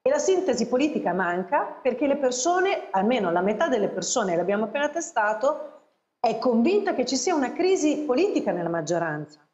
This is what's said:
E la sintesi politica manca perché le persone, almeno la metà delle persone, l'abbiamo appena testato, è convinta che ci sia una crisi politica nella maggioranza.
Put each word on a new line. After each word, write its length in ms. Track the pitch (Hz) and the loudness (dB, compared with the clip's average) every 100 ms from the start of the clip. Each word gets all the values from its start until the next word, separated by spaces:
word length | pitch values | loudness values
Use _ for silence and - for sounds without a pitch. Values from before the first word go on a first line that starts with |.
E 100 | - | 2
la 80 | 294 | 0
sintesi 480 | 339 381 370 240 226 | 2 2 2 0 0
politica 440 | 254 302 233 196 | 0 0 0 -2
manca 680 | 175 175 175 185 294 - - | 0 0 -2 -2 -2 -2 -2
perché 240 | 262 226 285 | -2 0 0
le 100 | 277 | 2
persone, 720 | 262 - 330 359 370 403 - | 0 0 0 2 2 0 -2
almeno 400 | 190 202 247 190 | 0 2 2 2
la 100 | 175 | 0
metà 280 | 185 214 330 | 0 0 0
delle 200 | 247 196 | 2 0
persone, 480 | 190 170 254 196 170 | -2 -4 -2 0 0
l'abbiamo 280 | 175 202 | 0 0
appena 240 | 220 277 294 | -2 -2 -2
testato, 840 | 294 330 - 214 220 262 302 - - _ _ _ _ | -4 -6 -2 0 0 0 -2 -8 -18 _ _ _ _
è 180 | 226 220 | -2 0
convinta 560 | 254 226 233 415 403 | 2 4 4 2 0
che 100 | 320 247 | -2 0
ci 100 | 269 | 0
sia 180 | - | 0
una 180 | 330 247 | 0 0
crisi 520 | - 359 381 294 294 - | 0 2 2 2 0 0
politica 460 | 247 392 302 - | 2 2 0 -2
nella 160 | 180 170 | -2 -2
maggioranza. 720 | 170 156 170 165 151 147 - _ | -4 -2 -2 -2 -4 -8 -16 _